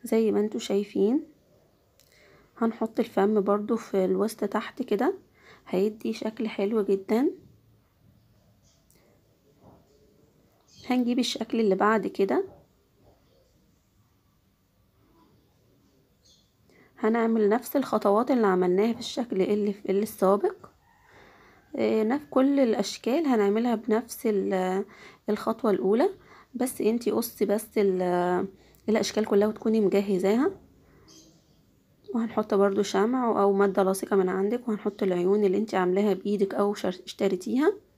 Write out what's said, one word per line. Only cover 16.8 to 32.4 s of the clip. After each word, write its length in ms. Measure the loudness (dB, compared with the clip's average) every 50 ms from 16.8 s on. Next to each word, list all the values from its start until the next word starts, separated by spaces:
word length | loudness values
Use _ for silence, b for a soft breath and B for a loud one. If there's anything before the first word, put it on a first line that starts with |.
| b b b -4
هنعمل 500 | -2 0 2 2 2 2 2 4 4 4
نفس 280 | 2 0 -2 -2 -2
الخطوات 540 | -2 -2 0 -2 0 2 4 2 2 2 2
اللي 160 | 2 2 2
عملناها 460 | 2 2 2 2 2 2 2 2 0 0
في 80 | -4
الشكل 420 | -8 -10 -6 -8 -6 -4 0 0 0
اللي 300 | 0 0 0 0 -2 -4
في، 180 | -6 -4 -2
اللي 120 | -2 0 -2
السابق، 520 | -2 -2 0 2 2 2 2 2 -2 -4 -4 -18 -20 _ _ _ b b b b b b b b b b b b b b b b b -6
آه، 260 | -2 -2 0 2 0 0
نفس 220 | 0 -2 -2 -4 -2
كل 300 | 0 2 2 4 4 4
الاشكال 680 | 2 2 2 0 -2 -6 -6 -8 -4 -2 -2 0 2
هنعملها 480 | 2 2 2 4 2 2 2 0 0 -2
بنفس 520 | -2 0 0 0 0 0 -4 -14 -4 -2
ال-، 580 | 0 0 0 0 0 0 0 0 0 -2 -4 -4 B B B B B B B B -4
الخطوة 420 | -4 -2 -2 -4 -4 -2 0 0
الاولى، 380 | 0 2 2 2 2 2 2 0 0 B B B B B B B B
بس 260 | -6 -6 -6 -4 -2
انتي 300 | 0 0 0 0 -2 -2
قصي 340 | -2 -2 -4 -6 -4 -4 -2
بس 240 | 0 0 -2 -2 -4 -2
ال-، 680 | 0 2 2 2 0 0 0 0 0 0 0 0 0 -2 -4 -8 b b b b b b -2
الاشكال 360 | 0 0 0 -2 -2 -4 -2
كلها 240 | 2 2 2 2 2
وتكوني 320 | 0 -2 -2 0 2 2
مجهزاها. 720 | 2 2 2 2 0 0 -2 0 2 2 2 2 2 0 -2 -4 -20 -20 _ _ b b b b b b b b b b b b b b _ _ _ _ _ _ _ _ _ _ _ -6 -4
وهنحط 400 | -4 -4 -2 -2 -4